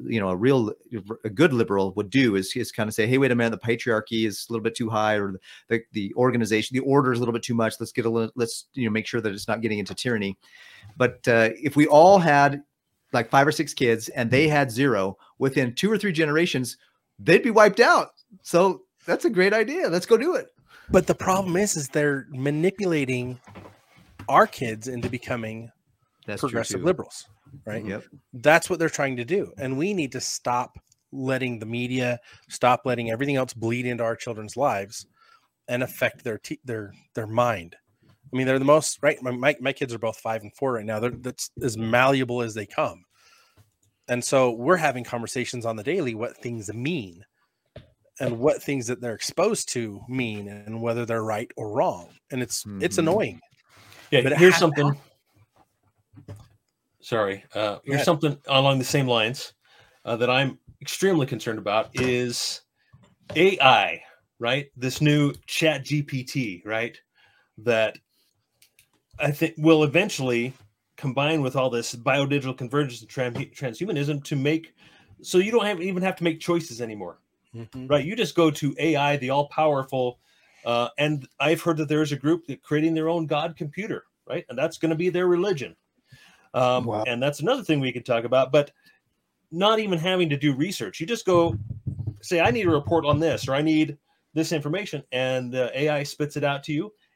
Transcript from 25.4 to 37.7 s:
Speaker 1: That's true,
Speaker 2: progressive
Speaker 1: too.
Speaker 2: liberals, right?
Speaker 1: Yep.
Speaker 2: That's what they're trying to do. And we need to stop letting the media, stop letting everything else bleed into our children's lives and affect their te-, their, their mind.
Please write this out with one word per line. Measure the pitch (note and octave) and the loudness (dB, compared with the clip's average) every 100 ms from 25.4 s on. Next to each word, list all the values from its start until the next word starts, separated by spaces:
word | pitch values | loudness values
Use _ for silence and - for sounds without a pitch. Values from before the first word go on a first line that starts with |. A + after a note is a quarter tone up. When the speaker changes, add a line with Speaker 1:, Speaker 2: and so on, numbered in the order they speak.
| A2 A2+ A#2 _ _ _ _ _ - | -6 -10 -14 _ _ _ _ _ -10
Speaker 1:
That's | G2+ | -6
true, | C3 | -4
Speaker 2:
progressive | A#2 - F#2 | -4 -4 -2
Speaker 1:
too. | E3 | 0
Speaker 2:
liberals, | F3 - - - _ - - | -2 -6 -14 -20 _ -20 -16
right? | G#2+ G#2 | -10 -8
Speaker 1:
Yep. | G2+ G2+ - - _ | -8 -10 -12 -20 _
Speaker 2:
That's | B2 C#3+ E3 - | -2 2 2 2
what | E3+ | -2
they're | D#3+ | -2
trying | - C3+ B2 | -2 -4 -4
to | |
do. | A#2+ G3 A2 - | -4 -4 -4 -8
And | C3 C3+ | -6 -4
we | G3 | -2
need | F#3+ C3 | -2 -4
to | B2+ | -6
stop | - - B2+ B2 B2 - _ _ _ | -8 -6 -2 -2 -4 -12 _ _ _
letting | C3+ C3 C3 B2+ A2+ | -8 -4 -2 -2 -6
the | |
media, | A2 A#2+ B2 B2+ B2 A#2+ _ - _ | -8 -6 -4 -2 -2 -4 _ -20 _
stop | - B2 B2 | 0 2 4
letting | C3 A#2+ A#2 | 0 -2 -2
everything | A2+ C#3+ C3+ | -4 -2 -2
else | B2 | -4
bleed | A2+ A2+ B2 B2 | -4 -4 -2 -4
into | A#2+ | -4
our | A2+ | -4
children's | A2+ B2 G#2+ G#2+ A#2+ | -4 -8 -10 -10 -2
lives | C#3 G2+ G2+ - - _ _ _ _ _ - | 0 0 -6 -14 -18 _ _ _ _ _ -6
and | B2 | -4
affect | B2 - A#2+ - | -4 -2 -4 -2
their | A#2+ G#2+ | -8 -8
te-, | - D3 B2 | -10 -12 -8
their, | A2+ G2 F#2+ _ | -10 -10 -18 _
their | A#2 G#2+ | -10 -4
mind. | A2+ A#2+ G2+ E2+ | 0 0 0 -8